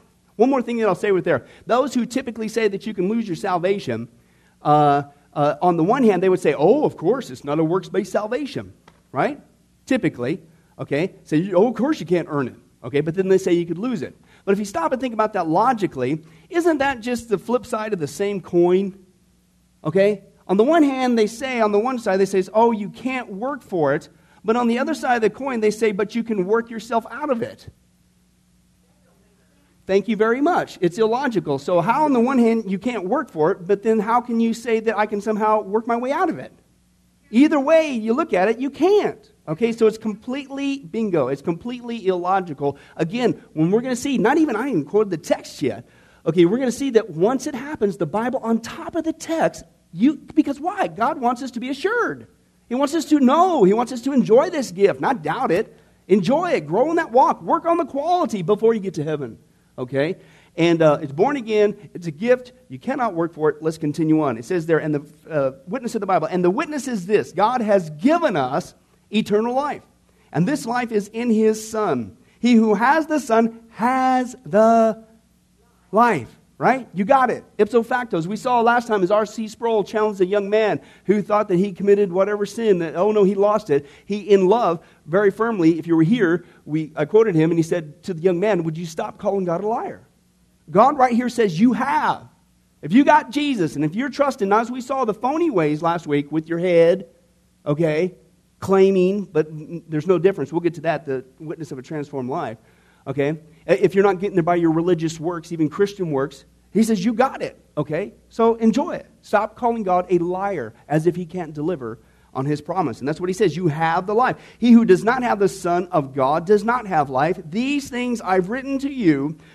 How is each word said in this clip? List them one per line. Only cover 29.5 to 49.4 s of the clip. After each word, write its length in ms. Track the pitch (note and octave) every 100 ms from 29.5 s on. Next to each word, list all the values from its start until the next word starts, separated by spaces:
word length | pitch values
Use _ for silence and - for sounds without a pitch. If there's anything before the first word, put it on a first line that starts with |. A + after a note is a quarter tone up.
| _ _ _ -
Thank 220 | G3 G3+
you 80 | G#3+
very 240 | A3 B3
much. 380 | C#4+ G3+ C#3+ -
It's 180 | F3 E3+
illogical. 600 | A3 A#3 C#4 G#3+ D#3 C#3
So 200 | - F3+
how 260 | E3+ C4 D4+
on 60 |
the 80 | B3+
one 180 | A#3 C4+
hand 300 | A#3 A3+ G3
you 100 | F#3+
can't 260 | B3 A#3+
work 260 | F3+ C4+ D4
for 220 | E3 D#3
it, 140 | F#3+ F3
but 180 | G3
then 160 | A3 A3
how 200 | G#3 A#3+
can 200 | A#3+ A3+
you 120 | A3+
say 280 | A3+ B3+ A3+
that 180 | G#3+ G3+
I 80 | G#3+
can 140 | G#3
somehow 420 | G3+ G#3+ G#3+ G#3+
work 240 | G3 G#3 A#3
my 100 | A#3
way 140 | B3+
out 180 | D4+ F4+
of 120 | F3
it? 120 | - _ _ _ _ _ _ _ _
Either 280 | A3 D4+ D#4
way 320 | C4+ D#4+ D#4
you 200 | B3 A3
look 200 | A#3 E4
at 160 | F#3 F#3+
it, 100 | A#3
you 120 | C4+
can't. 600 | - E4 G#4 B3 - _ _ -
Okay, 220 | D#3 A#3
so 160 | A#3 A3
it's 120 | G#3+
completely 800 | A3 G#3+ - C4 C4+ C4+ C#4 C#4
bingo. 500 | E3+ G#3+ A3 E3+ B2
It's 140 | C#3
completely 640 | - E3+ A#3+ B3 A#3+ A#3 F3+
illogical. 680 | F3+ F3 F#3+ F3+ C#3 C#3+ C3+ - -
Again, 440 | E3+ A3+ A#3+ - -
when 180 | - E3
we're 100 | G#3+
gonna 140 | C4
see, 240 | B3 C#4 C4
not 200 | G3+ D4
even, 180 | D#4 G#3+
I 100 | C#4
haven't 200 | G#3 C#3
quoted 240 | G3+ G#3+
the 80 | E3+
text 440 | - C#4 - -
yet. 240 | C3 G2+ - _ _ _
Okay, 220 | - E3+ E3+
we're 120 | A#3
gonna 140 | C4
see 180 | A#3 C4+
that 200 | A3 -
once 360 | D3+ F#3+ C4 D4+
it 80 |
happens, 420 | B3 C#4 D4+ G#3 -
the 100 | D#3+
Bible 340 | G3+ A#3+ B3
on 180 | A3+ A3+
top 360 | A3+ - E4 E4+
of 80 |
the 80 | D#4+
text, 500 | D#4+ - E4